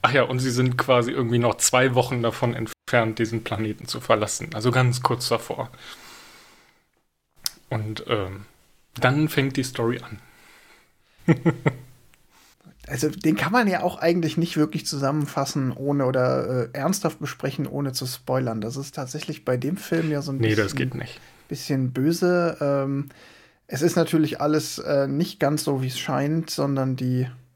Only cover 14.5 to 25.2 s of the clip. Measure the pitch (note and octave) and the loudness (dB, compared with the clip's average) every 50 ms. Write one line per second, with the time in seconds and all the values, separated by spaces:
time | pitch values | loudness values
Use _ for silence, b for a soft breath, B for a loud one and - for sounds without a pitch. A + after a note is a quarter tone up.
14.5 | - D#3 D3+ D3+ - D#3+ - - - C#3+ C#3 C3+ D3 D#3 D3 D3 - - C#3 C3 | 2 2 2 2 0 -6 -6 -4 -4 -2 0 0 0 0 -2 -2 -2 -4 -4 -2
15.5 | - D3+ C3+ B2+ - - C3+ C#3+ C#3+ C#3+ C3+ B2+ C3 C3 B2+ B2+ C3 C3 B2+ - | -2 -2 -2 -2 -2 -4 -2 0 0 2 2 2 2 4 2 4 2 2 0 0
16.5 | B2+ B2+ A#2 A#2+ - C#3+ C3+ D#3+ G3 - - E3 - - D#3 C#3 - - - C#3 | 0 0 -2 -2 -4 -4 0 0 0 0 0 -2 -2 -2 -8 -8 -8 -4 -4 -4
17.5 | - - D3 C3 C#3 C#3 C#3+ C3+ B2+ - C3+ B2 B2+ - _ - B2+ C3 C3 A#2+ | -2 -2 -4 -4 -2 -4 -4 -4 -4 -4 -6 -6 -8 -8 _ -2 0 0 0 0
18.5 | A2+ A2+ G#2 A2+ A#2+ C3+ C#3 - - - C#3 B2+ - D3+ - - D3 - - - | -2 -4 -4 -4 -6 -8 -10 -10 -10 -10 -10 -8 -8 -8 -8 -8 -8 -6 -2 0
19.5 | B2+ B2 B2 C3+ F#3 F#3+ - - F3 E3 E3 D#3 D3+ C#3+ C#3 C#3 C3+ C3+ A2+ A2 | 0 0 0 -2 -4 -4 -4 -2 0 0 0 0 -2 -2 -2 -4 -2 0 2 2
20.5 | G#2+ G#2+ G#2 F#2+ - C3+ C3+ C3 B2 B2+ - - - - B B B B B B | 4 2 2 0 0 -2 -4 -4 -4 -6 -10 -10 -12 -18 B B B B B B
21.5 | - B2+ - - D3 C3+ C3 B2 B2+ C3 C3 D3+ E3 E3+ F#3 F3+ F3+ F3 E3+ E3 | -10 -10 -4 -2 0 0 0 -2 0 0 2 2 2 2 2 2 4 4 2 0
22.5 | - - D3 C#3+ C#3 C#3 C3+ C3+ C#3 C#3 C#3 C#3 B B B B B B B B | 0 0 0 0 2 2 0 0 -2 -4 -4 -6 B B B B B B B B
23.5 | B B B _ - C3+ D3 F3 E3+ F3 E3 D#3+ - E3 D#3 D3 - - C#3+ D3+ | B B B _ -4 2 2 2 4 4 2 4 4 2 2 2 0 0 0 2
24.5 | D3+ D#3 - - - - - - - C#3 C#3 C3+ C#3 C#3+ | 2 2 0 -2 -8 -8 -4 0 2 2 2 2 2 0